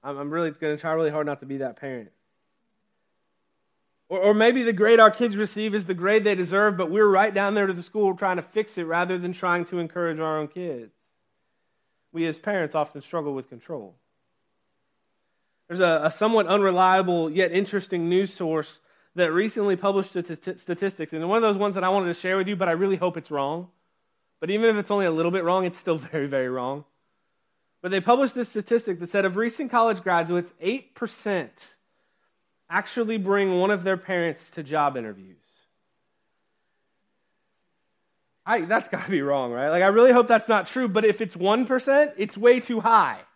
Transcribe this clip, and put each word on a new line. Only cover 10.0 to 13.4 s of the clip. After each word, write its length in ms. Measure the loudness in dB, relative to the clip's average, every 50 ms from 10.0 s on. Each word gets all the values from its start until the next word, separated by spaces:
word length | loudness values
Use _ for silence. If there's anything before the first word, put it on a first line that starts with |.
| -4 -4 -4 -4
our 200 | -4 -4 -2 -4
own 80 | -6 -6
kids. 440 | _ -10 -10 -10 -10 -10 -12 -18 _ _ _ _ _ _ _ _ _ _ _ _ _ _ _ _ _ _ _ _ _ _ _ _
We 140 | _ -4 -4
as 140 | -4 -4 -6
parents 340 | -6 -4 -2 -2 -2 -2 -2
often 300 | -2 -2 -2 _ -18 -18
struggle 320 | -8 -8 -6 -6 -4 -6
with 140 | -8